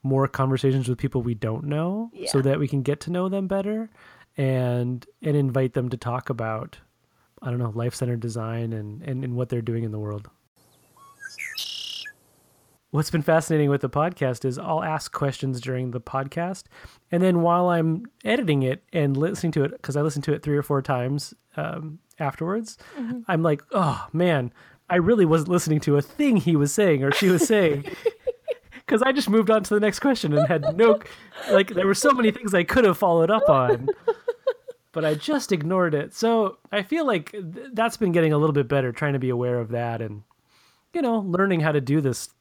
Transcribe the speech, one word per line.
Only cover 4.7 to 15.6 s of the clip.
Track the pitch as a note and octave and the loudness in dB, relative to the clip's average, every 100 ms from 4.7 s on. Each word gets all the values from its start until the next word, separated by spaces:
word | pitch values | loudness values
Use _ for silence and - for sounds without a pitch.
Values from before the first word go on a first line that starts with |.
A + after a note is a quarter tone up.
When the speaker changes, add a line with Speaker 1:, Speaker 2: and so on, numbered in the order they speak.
| B2 B2 B2 - _ | 0 -2 -4 -10 _
Speaker 1:
and | D#3 D3 | -2 0
invite | C#3 B2 C3 | 2 0 0
them | C3+ B2 | -2 -4
to | A#2+ | -4
talk | A#2+ B2 - | -4 -6 -6
about, | A#2 A2+ A2 D3+ - _ _ _ _ _ _ | -6 -4 -6 -10 -16 _ _ _ _ _ _
I | - | -6
don't | A#2+ | -4
know, | A#2 | -4
life-centered | A2 A#2+ - B2 A#2+ | -4 -6 -4 -4 -4
design | A#2 A2+ A2 A#2 A#2 | -4 -6 -6 -6 -6
and, | A2+ G#2 G#2+ | -6 -8 -12
and, | E3 C3 | -8 -6
and | C3 A#2+ | -4 -4
what | B2 | -2
they're | A#2+ | -4
doing | A#2 A#2 | -2 -4
in | A2+ | -4
the | G#2+ | -6
world. | G#2 G#2 G#2 _ _ _ _ _ _ _ C6+ C6+ G#5+ C6+ - - - - - - G#5+ - _ _ _ _ _ _ _ | -8 -8 -12 _ _ _ _ _ _ _ -20 _ -18 -14 -12 -10 -10 -10 -12 -12 -14 -20 _ _ _ _ _ _ _
What's | C#3+ D3+ | -2 0
been | E3 | -2
fascinating | D3 D#3+ D#3 D#3 D3 | 2 2 2 2 2
with | C#3 | 2
the | C3 | 0
podcast | C#3+ D#3+ F3 C3 B2 | -2 -2 -2 -4 -2
is | C3+ B2 | -4 -4
I'll | - D#3+ | -4 -4
ask | D#3+ D#3 - | -2 -6 -6
questions | - C#3 - C3+ B2+ | -4 -4 -2 -6 -6